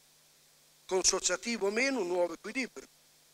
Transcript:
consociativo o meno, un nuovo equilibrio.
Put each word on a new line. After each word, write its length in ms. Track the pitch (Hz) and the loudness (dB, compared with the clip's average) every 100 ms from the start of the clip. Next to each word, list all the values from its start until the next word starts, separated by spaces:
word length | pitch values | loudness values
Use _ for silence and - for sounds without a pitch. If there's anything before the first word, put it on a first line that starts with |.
| - _ _ _ _ _ _ _ - | -20 _ _ _ _ _ _ _ -4
consociativo 800 | 190 175 190 - 180 - 233 196 | 2 2 2 2 -2 -2 -2 0
o 40 | |
meno, 300 | 214 269 262 | 2 2 2
un 60 | 175 | 0
nuovo 260 | 180 175 | 2 0
equilibrio. 540 | 165 196 226 247 - - _ _ _ _ | -2 -8 -6 -6 -8 -18 _ _ _ _